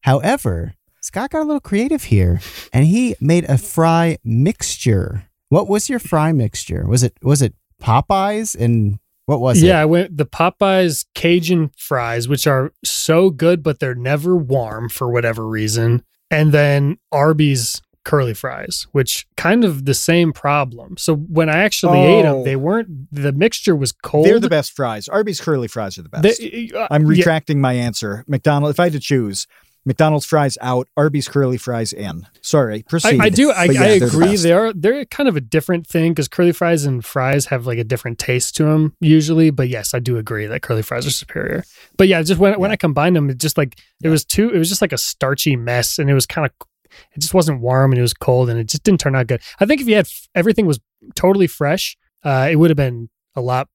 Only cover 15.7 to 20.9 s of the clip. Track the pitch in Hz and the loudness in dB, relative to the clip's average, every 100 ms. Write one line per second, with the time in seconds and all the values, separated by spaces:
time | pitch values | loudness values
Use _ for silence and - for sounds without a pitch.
15.7 | 110 117 120 - _ _ 156 156 147 147 | 0 2 0 -2 _ _ 0 4 4 4
16.7 | 143 143 - _ 147 151 156 151 135 113 | 2 0 -4 _ 0 2 4 2 2 -4
17.7 | - _ _ - 147 127 107 131 127 - | -8 _ _ -2 -2 -2 -6 -10 -10 -10
18.7 | - - 143 127 - - - 165 226 220 | -10 -4 -2 -2 -4 -10 -4 0 2 2
19.7 | 143 135 135 - 170 170 - 143 147 131 | 0 -2 -2 2 2 2 0 -2 -2 -2
20.7 | 117 127 | -8 -16